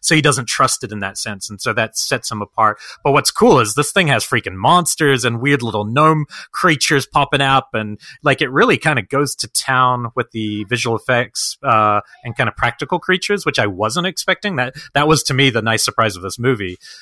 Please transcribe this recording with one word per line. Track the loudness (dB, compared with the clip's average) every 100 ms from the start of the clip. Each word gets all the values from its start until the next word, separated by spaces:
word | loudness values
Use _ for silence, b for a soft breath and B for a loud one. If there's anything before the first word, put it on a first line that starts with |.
so | 0 2
he |
doesn't | 2 0 -2
trust | 0 0 0
it | -6
in | -8
that | -8 -8
sense. | -10 -10 -12
And | -8
so | -4
that | -2 -2 -4
sets | -4 -4 -6
him | -10
apart. | -8 0 0 0 B B
But | 0
what's | 2 2
cool | 4 6 6
is | 4
this | 0 0
thing | 0 2
has | 2
freaking | 0 -2 -2
monsters | -2 2 2 2 2 2 2
and | 0 -2
weird | 0 0
little | 0 -4
gnome | -2 2 4 2 -2 B B
creatures | -2 0 0 0 0 0
popping | 0 0 0
up. | 2 2 0
And, | -4 -6 -10 B B
like, | 0 0
it | 0
really | 2 2 2
kind | 0 -2
of | 0
goes | -2 -2 -4
to | -6
town | -4 0 2 2 0 -4 -4
with | -4
the | -4 -6 -6
visual | -4 -2 -2 -2
effects, | 0 0 0 -4 -8 -4
uh, | 0 2 4 2 -2 B
and | -10
kind | -4 -4
of | -2
practical | -4 -4 -4 -4
creatures, | -2 -2 0 -4
which | -2 0
I | 0
wasn't | 0 -2 -2 -4
expecting. | -4 -4 -2 -2 -4
That, | -4 -6 B
that | 0 4
was, | 2
to | 2
me, | 2 2
the | 2
nice | 0 0
surprise | 0 0 0 -2
of |
this | -8 -4
movie. | -2 -2 -4 -10 B B